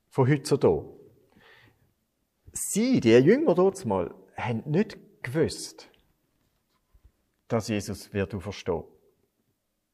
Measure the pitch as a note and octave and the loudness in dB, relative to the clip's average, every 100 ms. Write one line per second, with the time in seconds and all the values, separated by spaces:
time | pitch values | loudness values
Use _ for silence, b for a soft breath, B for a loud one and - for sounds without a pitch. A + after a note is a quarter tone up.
0 | _ - B2+ D3 - C#3+ A#2 D2+ - - | _ 0 0 0 0 2 2 2 -4 -16
1 | - _ _ b b b b b _ _ | -20 _ _ b b b b b _ _
2 | _ _ _ _ - - - F#3+ B3 B3+ | _ _ _ _ -18 -12 -6 -2 0 2
3 | A2+ A2+ C#3 B3+ D#4 F3 F#3+ F#3+ A2+ F#2+ | 6 8 8 4 2 2 2 0 -4 -4
4 | E2+ - - - G#2 A2+ D3+ D#3 G#3+ - | -4 -10 -20 -12 -8 -6 -4 -2 -2 -8
5 | - _ B2+ C#3+ A#2 - - - - _ | -20 _ -8 -2 -2 -4 -14 -18 -20 _
6 | _ _ _ _ _ _ _ _ _ _ | _ _ _ _ _ _ _ _ _ _
7 | _ _ _ _ - A#2 G#2 G#2 F#2+ G2 | _ _ _ _ -6 -4 -2 -4 -6 -10
8 | - G2+ F#2+ G2+ G#2 - - E2 - _ | -8 -6 -6 -6 -10 -8 -6 -6 -6 _
9 | _ _ _ _ _ _ _ _ _ | _ _ _ _ _ _ _ _ _